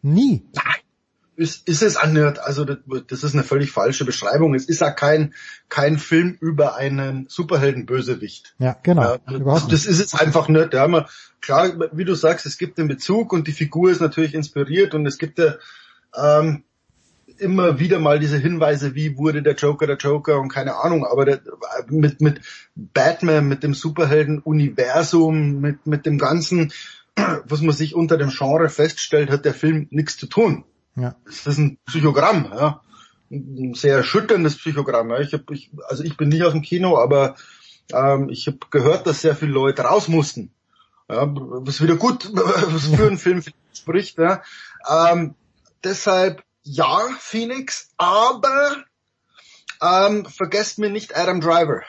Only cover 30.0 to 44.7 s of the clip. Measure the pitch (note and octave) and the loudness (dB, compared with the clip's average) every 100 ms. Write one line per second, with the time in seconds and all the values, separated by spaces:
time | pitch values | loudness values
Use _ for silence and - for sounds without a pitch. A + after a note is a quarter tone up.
30 | D3+ - D3 - A3 - - _ _ - | -4 -6 -4 0 2 0 -8 _ _ -8
31 | B2 - - - D3 D3 D3 - - D#3+ | -8 -8 -20 -12 -4 0 0 -2 -8 0
32 | D3+ C#3 E3 G#3 A2 G#2 D3 D3 _ _ | 2 4 2 2 -2 -2 -2 -2 _ _
33 | _ _ _ C#3 C3+ C3 C3 A#2+ C#3+ C#3 | _ _ _ -14 -12 -10 -10 -2 2 2
34 | A#2+ G#3+ A3 G3+ D#3+ D3 E3 D3 C3+ B2 | 2 0 2 2 2 -2 -6 -4 0 0
35 | A2+ A#2+ D3 D3 - C#3+ - C#3+ - C3+ | 0 -2 -4 -6 -8 -14 -14 -20 -12 -8
36 | D#3 - D3 D#3+ E3+ D#3 D3 F3 F#3 D3+ | -8 -2 0 4 2 2 -2 0 2 4
37 | A2+ C#3 C3+ - - - - _ _ B2 | 4 4 2 -2 -20 -20 -20 _ _ 0
38 | C3+ C#3 C3+ - - C#3 - D3 C3 F3+ | 2 2 -2 -6 -8 -8 -2 2 2 2
39 | F3 D3 D#3+ D3 D3+ C3+ C3+ C3+ C3+ G3+ | 0 0 0 0 -2 0 0 0 2 0
40 | D3+ E3 D3 - F2+ _ _ _ _ _ | 2 0 0 -6 -16 _ _ _ _ _
41 | _ A2 C#3+ C#3+ B2+ B2+ C3 C#3 D#3+ E3 | _ -4 -2 -4 -10 -10 -8 -2 0 2
42 | A#3+ B3 F#3+ G3 F#3 G3 F#3 D#3+ D3 D3+ | 0 -2 -4 -2 0 0 0 -2 0 4
43 | G#3+ G3 F3+ F3+ D#3+ - _ - - E3+ | 4 2 0 -2 -4 -18 _ -20 -4 -4
44 | G3 - E3+ F#3 - - - | -4 -2 0 0 -6 -20 -20